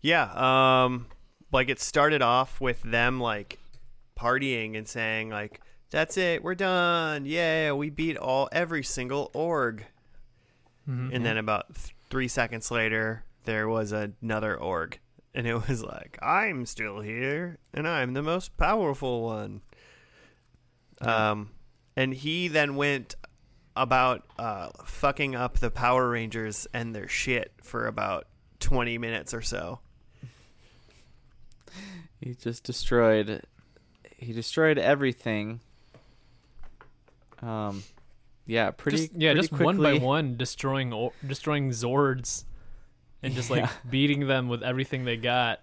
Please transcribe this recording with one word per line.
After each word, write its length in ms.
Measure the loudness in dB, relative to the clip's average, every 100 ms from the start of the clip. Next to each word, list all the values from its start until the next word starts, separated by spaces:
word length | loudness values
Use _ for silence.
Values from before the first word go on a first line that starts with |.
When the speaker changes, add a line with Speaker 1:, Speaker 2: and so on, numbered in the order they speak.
Speaker 1:
Yeah, 840 | 4 2 2 2 4 6 8 8
um, 220 | 6 2 -8 -18 -20 _ 0
like, 160 | 2 2
it 100 | 0
started 440 | 0 4 4 6
off 360 | 6 4 2 0
with 200 | 0 0
them, 380 | 0 4 4 2
like, 380 | -2 -2 -6 -16 -16 -16 -16 -18 -16 -4
partying 600 | 0 2 0 -2 -2 -6
and 100 | -8
saying, 400 | -4 -2 -2 -4
like, 320 | -6 -8 -12 -20 -20 -6
"That's 260 | -2 -2 0
it, 260 | 0 0
we're 120 | -4
done. 720 | -2 0 2 2 2 0 -4 -4
Yeah, 460 | 0 2 2 2
we 180 | 0 -2
beat 260 | -2 -2 -2
all, 320 | 0 2 2
every 320 | 0 -2 -2
single 480 | -4 -4 -4 -4 -4
org." 500 | -2 0 2 0 -2 -14 _ _ -20 -20 _ _ _ _ _ -8
Speaker 2:
Mm-hmm. 260 | -6 -4
Speaker 1:
And 120 | -2 0
then 100 | 0
about 380 | 0 -2 -2
th-, 200 | -10 -12 -14 _
three 200 | -4 -2
seconds 420 | 0 -2 -4 -4
later, 540 | 0 2 0 -2 -4 -10 -12
there 240 | -4 -2 0
was 240 | 0 0
another 640 | -2 -4 -6 -4 -2 -2 -2
org. 420 | -2 -2 -4 -8 _ _ _
And 120 | -6 -2
it 220 | -2 -2
was 160 | -4
like, 340 | -4 -12 -14 -6
"I'm 420 | 0 2 2 -4
still 360 | -8 -6 -6 -6
here, 580 | -8 -4 -4 -4 -6 -12 _
and 120 | -6 -2
I'm 280 | -2 0
the 80 | -2
most 340 | -2 -2 -4 0
powerful 680 | 2 4 2 0 -2 -2
one." 380 | -2 -6 -8 -12 -16 -20 -20 -20 _ _ -20 _ _ _ _ _ _ -6
Speaker 3:
Yeah. 300 | 0 2 2
Speaker 1:
Um, 180 | 0 -6 -16 -20 _ _
and 200 | -2 -2
he 340 | -2 -4 -2 0
then 280 | 2 2 2
went 400 | 2 2 -2 -14 -16 _ _ -20 _ -2
about, 480 | 2 4 4 0 -6 -8
uh, 320 | -6 -6 -10 -14
fucking 520 | -12 0 0 2 -2 -2
up 220 | 0 2
the 120 | 0
Power 400 | 2 4 4 4
Rangers 560 | 0 -4 -6 -6 -8 -6
and 200 | -6 -6
their 120 | -8 -6
shit 440 | -4 0 -2 -2 _
for 240 | -10 -4 -4
about 400 | -2 -2 -2 -6 _ _ _
twenty 400 | 4 4 4 -2
minutes 340 | -4 -6 -6
or 80 | -6
so. 380 | -4 -6 -8 -12 -16 -20 -20 -20 -20 -20 -20 -20 -20 -20 -20 -20 -20 -20 -20 -20 -20 -20 -20 -18 -16 -16 -18 _
Speaker 3:
He 140 | -12
just 300 | -8 -6 -6
destroyed, 800 | -8 -2 2 6 6 6 2 -4 -10 _ _ _ _ _ -20 -14
he 140 | -8
destroyed 440 | -6 -4 2 4 6
everything. 840 | 4 4 2 -2 -4 -4 -4 -10 -16 -20 -20 -20 -20 -20 -20 -20 _ -14 -14 -14 -20 _ _ _ _ -14
Um, 440 | -8 -6 -6 -8 -12 -20 -20 -20 -20 -20
yeah, 280 | -2 0 2
pretty, 260 | 0 0 0 0
Speaker 2:
Just, 60 |
yeah, 180 | 2 4
Speaker 3:
pretty 160 | 4 2
Speaker 2:
just 140 | 2
one 140 | 2 6
by 120 | 4
Speaker 3:
quickly. 140 | 4 4
Speaker 2:
one 300 | 2 0 -2
destroying 560 | -6 -4 -2 -2 -2
o-, 200 | -2 -4 -4 -10
destroying 440 | -6 -2 0 0
Zords 720 | 0 2 4 4 2 -4 -6 -6 -12 -14 -16 -18 _ _ -10
and 100 | -6
just, 160 | -4 0
like, 100 | 2
Speaker 3:
<laughs> 40 |
Yeah. 60 | 0 -4 -2
Speaker 2:
beating 380 | 2 4 2 2
them 220 | 0 0
with 140 | -2
everything 420 | -2 -2 -2 -2 -2
they 100 | -2
got 440 | 2 2 2 -2